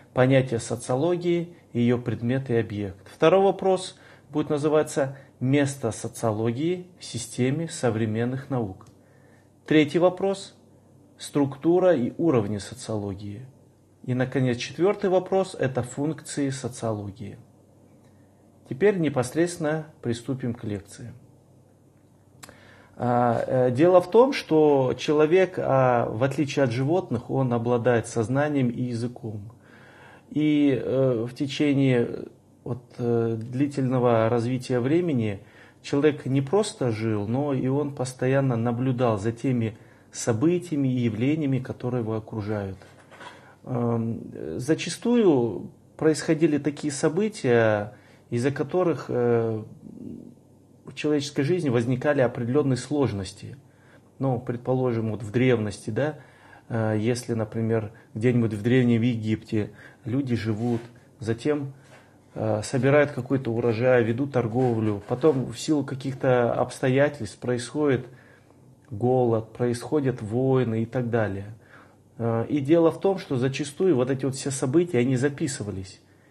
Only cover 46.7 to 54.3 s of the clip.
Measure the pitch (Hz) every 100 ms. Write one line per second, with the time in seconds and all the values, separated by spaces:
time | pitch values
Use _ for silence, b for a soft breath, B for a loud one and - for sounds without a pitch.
46.7 | 143 151 139 160 170 214 - 131 117 110
47.7 | 104 104 B B B B 120 135 139 143
48.7 | 180 180 135 - 123 120 117 113 110 107
49.7 | - - - - - - - - - _
50.7 | - - - 151 147 139 - 139 180 147
51.7 | 120 120 127 147 135 120 123 117 147 135
52.7 | 120 - 147 120 101 92 - 107 - b
53.7 | b b b _ - 135